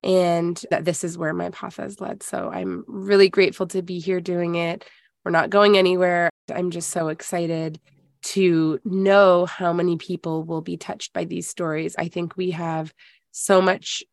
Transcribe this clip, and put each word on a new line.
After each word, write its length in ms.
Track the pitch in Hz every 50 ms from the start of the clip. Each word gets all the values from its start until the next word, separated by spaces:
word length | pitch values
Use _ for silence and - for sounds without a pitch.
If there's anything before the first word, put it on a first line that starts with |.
and 580 | - 196 185 185 180 175 170 170 170 170 170 - - -
that 120 | 175 - 160
this 200 | 170 165 - -
is 120 | 170 165
where 180 | 170 165 156 160
my 160 | 175 175 180
path 280 | 170 - - 185 -
has 240 | - - 202 202 -
led. 220 | 190 185 - 202 -
So 260 | - - - - -
I'm 340 | - 185 - - - - -
really 420 | - - 196 190 196 202 196 196 190
grateful 380 | - - 190 - - - 190
to 160 | 170 - 190 175
be 160 | 180 180 175
here 200 | 160 185 185 180
doing 360 | 170 180 175 175 175 170 170
it. 280 | 170 170 165 170 220 - - _ _ _ _ _ _ _
We're 60 | -
not 220 | 170 165 - -
going 260 | 196 202 208 208 208
anywhere. 540 | 190 185 180 185 180 185 180 175 175 175 170 - _ _ -
I'm 200 | - - 180 180
just 180 | 170 170 170 -
so 200 | - 180 165 156
excited 720 | 156 165 - - - 175 170 165 165 160 160 160 156 156 _ _ _ _ _ _ _ _
to 580 | - - - 196 190 180 170 160 160 156 156 - _
know 600 | 214 180 190 190 190 196 202 202 185 180 175 180
how 280 | 175 - - 190 170 170
many 240 | 175 180 180 170
people 460 | 160 - - 185 165 - 165 160 160 160
will 180 | 165 165 160
be 140 | 160 - -
touched 360 | 165 - - - - - - _
by 120 | 185 170
these 220 | 170 175 175 170
stories. 480 | - - - 175 160 156 156 160 165 - -
I 80 | 165
think 280 | 170 - 175 175 170 -
we 140 | - 185 180
have 460 | 170 160 170 165 160 160 160 156 _ _ _ _ _ _ _ _
so 300 | _ - - - 196 185
much 420 | 185 185 185 - - - - - - _